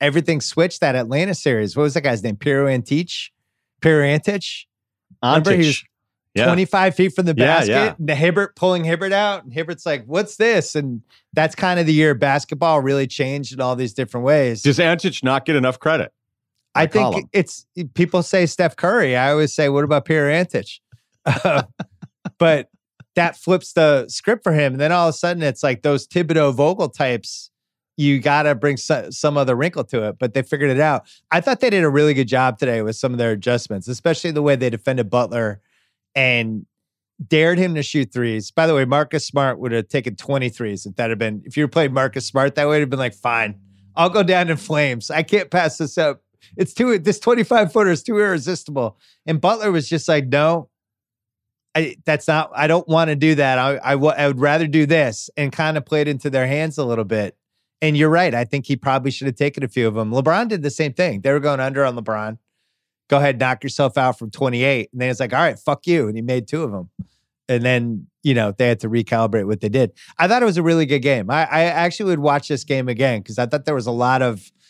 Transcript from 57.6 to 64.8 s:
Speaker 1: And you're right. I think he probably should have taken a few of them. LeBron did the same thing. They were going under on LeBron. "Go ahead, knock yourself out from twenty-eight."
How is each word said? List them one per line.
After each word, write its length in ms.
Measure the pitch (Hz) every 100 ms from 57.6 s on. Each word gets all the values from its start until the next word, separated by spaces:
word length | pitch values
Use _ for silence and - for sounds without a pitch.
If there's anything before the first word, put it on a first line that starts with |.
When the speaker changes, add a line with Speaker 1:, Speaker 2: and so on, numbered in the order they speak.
| _ _
Speaker 1:
And 120 | 156
you're 140 | 147 156
right. 260 | 170 180
I 100 | 120
think 200 | 117 143
he 100 | - 131
probably 340 | 139 135 131
should 160 | - 139
have 100 | 117
taken 260 | 143 -
a 60 | -
few 180 | 127 113
of 60 |
them. 180 | 107 107
LeBron 380 | 127 147 185 233
did 140 | 196
the 80 | 143
same 240 | 151 151
thing. 260 | 123 180 101
They 100 | 135
were 80 | 143
going 200 | 147 135
under 240 | 131 139
on 100 | 135
LeBron. 440 | 120 110 107 107 113 _ _ _ _ _ _ _
"Go 80 | 143
ahead, 200 | 143 123
knock 240 | 131 127
yourself 360 | 135 - 135 139
out 200 | 127 120
from 120 | 110
twenty-eight." 580 | - 135 120 135 131